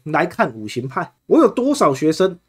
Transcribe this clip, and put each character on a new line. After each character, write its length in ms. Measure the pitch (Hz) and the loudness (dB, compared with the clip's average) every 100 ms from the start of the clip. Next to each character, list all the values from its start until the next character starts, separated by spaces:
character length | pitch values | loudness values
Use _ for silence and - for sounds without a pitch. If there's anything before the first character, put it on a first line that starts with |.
来 220 | 151 151 170 | -4 -2 -2
看 280 | - 202 | -2 -4
五 140 | 110 107 | -4 -10
行 180 | 120 131 | -8 -6
派， 280 | 185 170 _ - | -8 -10 _ 2
我 120 | 277 | 4
有 100 | 240 | 4
多 260 | 247 262 | 2 -2
少 200 | 294 165 | 2 0
学 180 | 135 156 | 2 0
生 260 | 156 190 175 | 2 0 -2